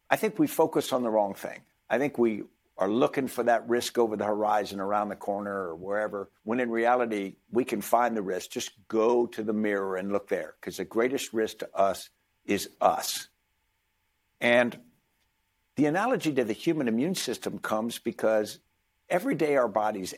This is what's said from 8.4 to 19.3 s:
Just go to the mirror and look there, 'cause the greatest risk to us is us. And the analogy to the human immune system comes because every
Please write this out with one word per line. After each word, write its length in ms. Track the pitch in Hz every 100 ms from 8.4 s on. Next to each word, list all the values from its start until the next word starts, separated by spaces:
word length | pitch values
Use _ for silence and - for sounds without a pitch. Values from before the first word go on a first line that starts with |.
| -
Just 220 | 123 - - -
go 380 | 110 113 120 120
to 140 | -
the 120 | 107
mirror 420 | 107 107 101 98 92
and 160 | 98
look 160 | 101 -
there, 260 | 92 78 -
'cause 160 | - 85
the 80 |
greatest 480 | 90 110 127 135 -
risk 260 | 110 107 -
to 160 | -
us 360 | - 98 90 - _ _ _
is 240 | - 101 - -
us. 480 | 101 85 - - - _ _ _ _ _ _ _ _ _ _ -
And 360 | 120 120 120 - - _ _ _ _ _ _ _ _ -
the 100 | 147
analogy 480 | 170 233 226 156
to 100 | 131
the 80 | 113
human 360 | 107 165 156 123
immune 260 | 113 156
system 440 | 180 - 107 101 101
comes 400 | - 110 117 -
because 600 | 117 - 113 110 104 - _ _ _ _ -
every 260 | 180 247